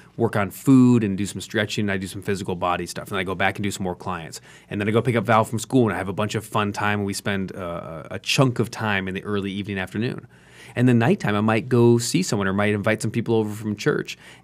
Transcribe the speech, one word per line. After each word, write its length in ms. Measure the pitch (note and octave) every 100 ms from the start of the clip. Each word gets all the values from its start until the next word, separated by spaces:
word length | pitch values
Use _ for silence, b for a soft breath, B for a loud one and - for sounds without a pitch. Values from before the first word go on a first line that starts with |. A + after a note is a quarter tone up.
| B -
work 180 | A2+ A2
on 140 | F#2+
food 520 | - - C3 B2 A#2+
and 140 | G#2+ F#2+
do 80 |
some 160 | G2 F#2+
stretching. 440 | - A2 G#2+ -
And 60 | G#2
I 60 | G2
do 100 | F#2
some 140 | G2+
physical 360 | F#2 F#2+ F#2+ F2+
body 280 | F2+ F2+
stuff. 240 | F2 - -
And 80 | G2+
I 80 |
go 100 | F#2
back 220 | F2+ G2 G2
and 60 |
do 80 | G2+
some 140 | -
more 120 | F#2 F2
clients. 460 | G2 F2 D#2 - B B B
And 140 | G2
then 40 | G#2
I 40 |
go 100 | A2
pick 160 | B2 A#2
up 80 |
Val 200 | G#2+ A2
from 140 | A2 A2
school, 260 | - C3
and 100 | A2+
I 20 | F2
have 120 | F#2+
a 40 |
bunch 220 | F#2+ G#2+
of 100 | A2
fun 280 | - A2 G#2
time. 260 | G2+ G#2 G#2
And 60 | G2+
we 80 |
spend, 420 | G2+ G#2+ G2 F#2 -
uh, 460 | F2+ E2+ - D#2+ -
a 80 | -
chunk 400 | - - C3+ A#2
of 120 | A2+
time 380 | - A2 G2 F#2+
in 60 |
the 100 | F#2+
early 260 | - G2+ G2
evening, 280 | G2 G2 G2
afternoon. 480 | F#2 G#2+ A#2+ - - B B B B -
And 100 | B2+
then 120 | A#2+
nighttime, 360 | A#2 G#3 -
I 60 | G#2
might 280 | A2 A2+ B2+
go 300 | B2 A#2+ A#2+
see 240 | A#2 D#3+
someone 240 | F#3 G#2 F#2+
or 60 |
might 220 | G2 G#2
invite 260 | G#2 G2+ A2
some 100 | A2+
people 240 | A#2 A2+
over 180 | A2+ G#2+
from 220 | G#2+ A2
church 440 | G#2 D3+ - - - B B